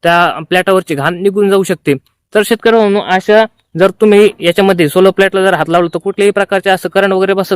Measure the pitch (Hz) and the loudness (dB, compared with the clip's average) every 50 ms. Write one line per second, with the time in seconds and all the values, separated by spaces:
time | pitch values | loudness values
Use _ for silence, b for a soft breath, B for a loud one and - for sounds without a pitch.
0 | - 170 170 175 175 156 - 156 156 - 180 180 - 196 190 185 180 - 151 139 | -2 0 2 2 2 0 -2 -6 -6 -4 -2 -2 0 0 0 0 -2 -4 -6 -4
1 | 139 165 175 170 196 202 185 208 202 196 202 196 180 190 175 - _ 147 135 135 | -4 -4 -4 -2 -4 -2 0 0 0 0 0 0 0 -2 -6 -4 _ -4 -4 -4
2 | - _ _ _ _ _ - 214 202 - 226 - - 233 226 226 214 202 202 208 | -6 _ _ _ _ _ -2 -2 0 0 -4 -2 0 2 2 2 2 0 0 -2
3 | - 165 185 185 - 214 208 220 220 - _ _ _ _ - 160 190 196 - - | -2 -2 -4 -2 0 2 2 2 2 0 _ _ _ _ -2 0 0 0 0 0
4 | 214 214 202 202 214 196 - - 180 170 170 202 196 196 185 175 160 143 - 185 | 2 4 4 4 4 2 0 -2 -4 -2 0 0 0 0 2 2 0 0 2 2
5 | 190 190 185 196 196 185 196 190 185 190 180 156 151 160 165 180 175 165 180 165 | 2 2 2 2 0 0 0 0 0 0 0 -2 -2 0 0 0 0 -2 -6 -6
6 | - 196 190 208 202 202 196 202 196 - 196 190 - 196 185 175 - 170 - 196 | -8 -6 -4 -2 -2 0 0 -2 -2 -2 -4 -2 -2 -2 -2 -2 -4 -4 -2 0
7 | 196 196 190 190 190 190 190 196 180 - 190 | 0 0 0 0 0 0 -2 -2 -2 -4 -4